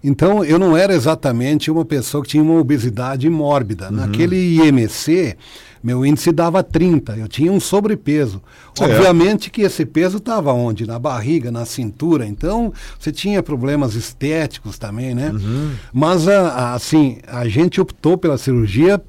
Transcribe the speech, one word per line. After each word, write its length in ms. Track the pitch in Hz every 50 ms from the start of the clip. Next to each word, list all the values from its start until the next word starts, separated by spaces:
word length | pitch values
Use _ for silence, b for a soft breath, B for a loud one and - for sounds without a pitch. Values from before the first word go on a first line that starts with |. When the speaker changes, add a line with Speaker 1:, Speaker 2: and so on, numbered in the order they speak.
Speaker 1:
Então, 440 | - 143 139 - 151 185 202 214 185
eu 120 | 143 156
não 200 | 175 190 180 160
era 160 | 160 190 196 190
exatamente 760 | 160 113 151 160 156 - 139 120 117 123 135 151 151 147 156
uma 140 | 156 165 160
pessoa 400 | 160 151 139 120 - - 147 139
que 60 | -
tinha 120 | - 151
uma 160 | 156 156 165
obesidade 720 | 165 156 127 151 135 110 127 104 104 123 127 139 131 127 160
mórbida. 600 | 170 156 147 143 147 143 135 98 110 90 95 95
Speaker 2:
Uhum. 80 | 101
Speaker 1:
Naquele 400 | 107 92 101 104 113 165 175 185
I 240 | 185 180 175 165 160 160
M 200 | 151 139 127 113
C, 480 | 104 - - - - 160 185 180 127 - B B B B B B B B B -
meu 220 | 117 123 123 131
índice 260 | 143 151 151 - 175
dava 320 | 165 160 170 170 170 190 180
trinta, 540 | - - 160 175 185 170 143 - - 107
eu 100 | 110 110
tinha 240 | 101 - - 151 175
um 80 | 196 190
sobrepeso. 800 | - - - 202 208 214 220 - - 147 147 151 143 117 95 98 b b b b b b b
Speaker 2:
Certo. 180 | - 202 151 110
Speaker 1:
Obviamente 560 | 107 190 185 175 165 165 196 214 202 - -
que 120 | - -
esse 240 | 208 185 - - 156
peso 360 | - - 156 170 185 185 208
tava 320 | - 247 226 214 156 143 127
onde? 320 | 123 123 117 110 101 117
Na 120 | 104 113
barriga, 540 | 117 123 151 135 117 107 127 160 165 117 120
na 140 | 117 117 117
cintura. 600 | - - - 123 107 - - 147 170 165 139 117
Então, 460 | 104 104 - - 165 202 233 233 214 B B B B B
você 140 | B - 160
tinha 320 | 143 - - 202 208 196 165
problemas 500 | - 151 127 120 139 143 147 143 120 98
estéticos 840 | 117 110 - - - 139 143 156 165 156 135 - - - 107 98
também, 360 | - - 107 104 113 127 131 127
né? 180 | 120 135 156
Speaker 2:
Uhum. 400 | 104 107 98 104 117 135 151 151 139 104 B B
Speaker 1:
Mas, 380 | B 127 151 160 185 180 156 185
a, 180 | 202 202 185
a, 260 | 165 131 127 127 120 123
assim, 420 | 123 - - 156 156 147 135 120 - -
a 180 | - 127 123 123 117
gente 320 | 98 127 165 180 - -
optou 360 | 185 - - _ - 151 180
pela 200 | 180 - 165 143
cirurgia 640 | 123 - 135 127 120 113 104 92 117 156 185 202 190 -